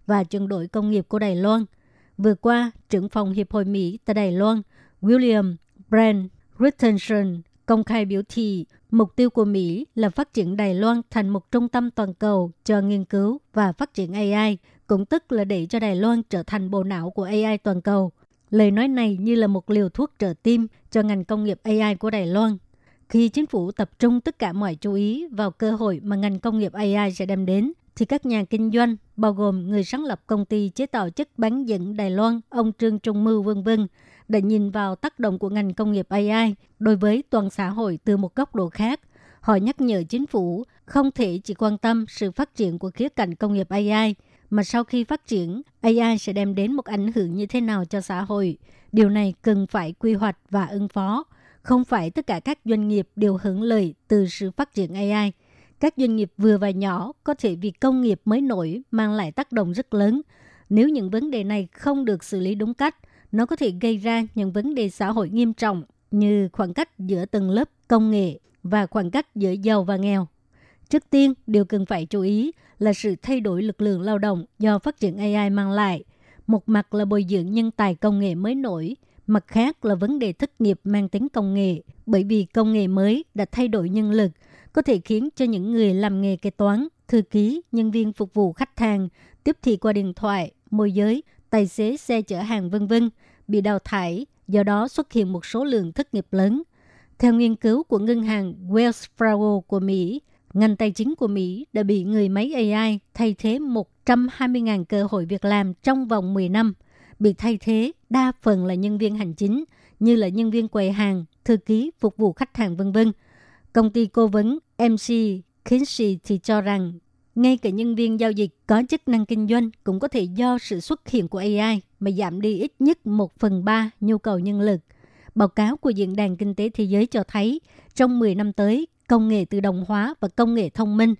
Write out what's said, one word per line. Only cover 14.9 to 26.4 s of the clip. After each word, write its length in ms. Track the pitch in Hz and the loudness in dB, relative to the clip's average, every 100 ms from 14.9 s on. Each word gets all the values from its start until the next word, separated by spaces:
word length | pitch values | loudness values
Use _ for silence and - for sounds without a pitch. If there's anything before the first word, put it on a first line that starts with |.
| 196 202 | -2 0
tức 260 | 330 - | -2 -2
là 120 | 233 | -4
để 220 | 196 196 165 | -2 -4 -2
cho 140 | 233 | -2
Đài 160 | 214 180 | -2 0
Loan 280 | 220 233 | 0 0
trở 200 | 220 180 | -2 -6
thành 280 | - 208 190 | -4 -6 -2
bộ 120 | 196 | -2
não 260 | 190 185 170 | -2 -4 -6
của 140 | 196 | -6
A 80 | 190 | -2
I 260 | 214 220 208 | -2 0 -2
toàn 240 | 214 180 | -2 -2
cầu. 300 | 202 202 185 - _ _ _ | 0 0 0 -6 _ _ _
Lời 220 | 208 208 | 4 4
nói 160 | 202 269 | 4 2
này 300 | 262 220 185 | 2 0 0
như 160 | 214 233 | 0 2
là 120 | 214 | 2
một 220 | 190 - | 0 0
liều 200 | 208 190 | 0 0
thuốc 220 | - 294 - | -2 -4 -2
trợ 140 | 196 160 | -4 0
tim 240 | 226 233 226 - _ | 2 2 0 -6 _
cho 100 | 220 | 0
ngành 240 | 208 202 175 | 0 -2 -2
công 180 | 214 | -4
nghiệp 160 | 214 185 | -2 -4
A 80 | 220 | -2
I 240 | 214 214 196 | 0 0 0
của 140 | 214 | -2
Đài 160 | 214 170 | -2 0
Loan. 320 | 190 220 196 - _ _ _ _ | 2 2 0 -8 _ _ _ _
Khi 200 | 226 233 | 2 2
chính 160 | 285 302 | 2 -2
phủ 260 | 208 175 | -2 -4
tập 180 | - 202 _ | -4 -6 _
trung 220 | 240 240 | 2 2
tất 180 | 320 - | -2 -4
cả 140 | 196 | -4
mọi 220 | 185 202 160 | -2 -4 -4
chú 180 | 208 | -4
ý 340 | 202 208 254 330 | -2 -2 -4 -6
vào 240 | 208 202 | -4 -6
cơ 200 | - 220 | -2 -2
hội 280 | 220 220 170 | 0 -2 -2
mà 120 | 202 196 | -4 -2
ngành 240 | 208 | -2
công 200 | 190 | -2